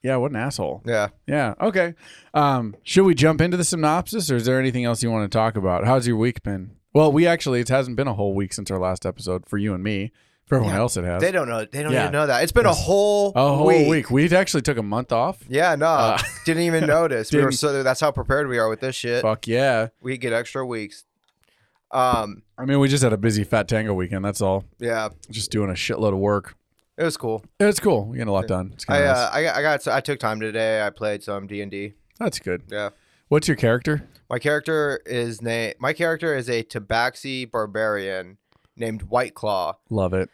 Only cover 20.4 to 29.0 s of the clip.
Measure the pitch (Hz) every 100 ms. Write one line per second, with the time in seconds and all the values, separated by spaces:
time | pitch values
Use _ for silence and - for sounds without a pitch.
20.4 | 120 135 127 117 104 - _ _ _ _
21.4 | _ _ _ _ _ 131 127 120 104 95
22.4 | _ - 131 139 139 139 127 107 113 104
23.4 | 101 113 98 110 107 95 90 98 101 98
24.4 | 98 95 - _ 120 113 107 - - 107
25.4 | 101 107 101 90 - - 107 95 101 101
26.4 | - - _ _ _ - 165 - 120 110
27.4 | - _ 202 196 208 127 101 123 110 98
28.4 | 92 92 95 - - 143